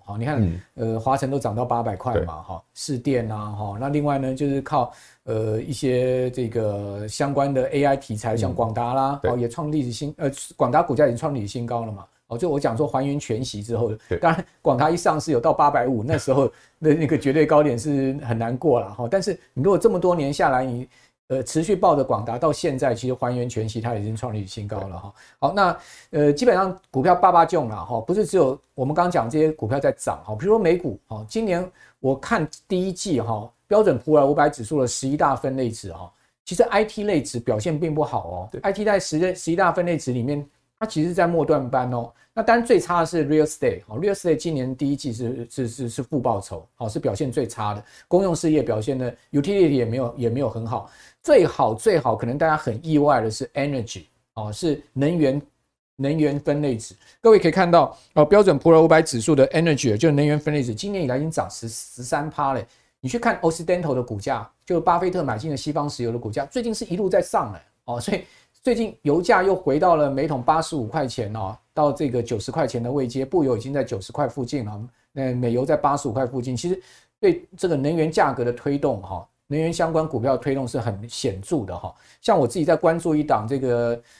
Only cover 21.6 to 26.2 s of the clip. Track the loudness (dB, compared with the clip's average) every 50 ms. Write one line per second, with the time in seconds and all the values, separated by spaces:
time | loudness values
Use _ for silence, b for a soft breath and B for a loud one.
21.6 | 0 0 0 2 4 4 4 4 2 0 0 -2 -2 -4 -4 0 0 0 0 0
22.6 | -2 -2 -2 0 0 0 0 -2 -2 -4 -4 -2 -2 -2 -2 -2 -4 -4 -4 -4
23.6 | -4 -4 -4 -4 -4 -4 -4 -4 -4 -6 -6 -6 -6 -6 -6 -6 -8 -8 -10 -10
24.6 | -10 -8 -8 -8 -8 -10 -10 -12 -14 -16 -18 b b b b b -2 0 2 2
25.6 | 2 2 2 B B B B B B B B 2